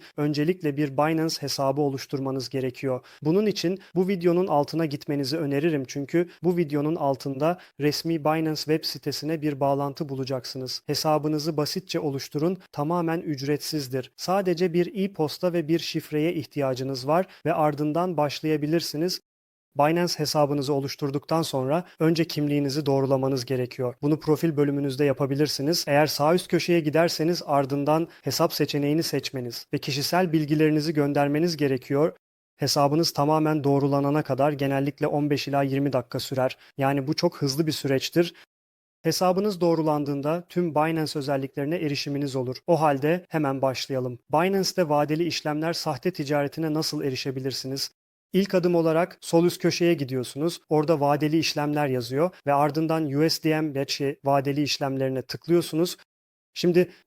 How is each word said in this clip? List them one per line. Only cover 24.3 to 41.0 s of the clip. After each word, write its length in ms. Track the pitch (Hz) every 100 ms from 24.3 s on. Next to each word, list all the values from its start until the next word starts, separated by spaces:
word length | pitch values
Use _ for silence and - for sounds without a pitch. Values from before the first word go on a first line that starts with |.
| 147 165 143
bölümünüzde 480 | 143 143 139 131
yapabilirsiniz. 800 | 143 131 135 139 151 - 139 175 156
Eğer 180 | 143 151
sağ 280 | - 151
üst 140 | 180 -
köşeye 320 | 170 175 170
giderseniz 640 | 151 156 170 - 160 170 -
ardından 600 | 143 135 143 143 160 165 -
hesap 300 | 139 - 165
seçeneğini 500 | - 143 147 143 156
seçmeniz 640 | 160 139 - 131 120 - -
ve 40 | 147
kişisel 540 | - 139 135 175 185
bilgilerinizi 600 | 160 147 151 156 156 151
göndermeniz 640 | 147 143 143 143 151 175 151
gerekiyor. 560 | 143 131 - 139 160 - _ _ _ -
Hesabınız 560 | 143 151 143 156 160
tamamen 520 | - 143 156 156 156
doğrulanana 580 | 139 139 139 139 143 151
kadar 300 | 143 131 147
genellikle 540 | 143 139 139 139 - 151
on 240 | 147 -
beş 180 | 143 139
ila 140 | 139
yirmi 300 | 139 135 139
dakika 260 | 127 - 127
sürer. 400 | - 131 127 - - -
Yani 280 | 135 143 135
bu 80 |
çok 280 | 156 175 -
hızlı 240 | 143 139 156
bir 60 |
süreçtir. 600 | - 139 135 - 165 170 - - _ _ _ _ _
Hesabınız 580 | 165 156 185 185 208 175
doğrulandığında 840 | 170 160 156 147 143 143 147 170 -
tüm 260 | 180 175
Binance 440 | 147 156 165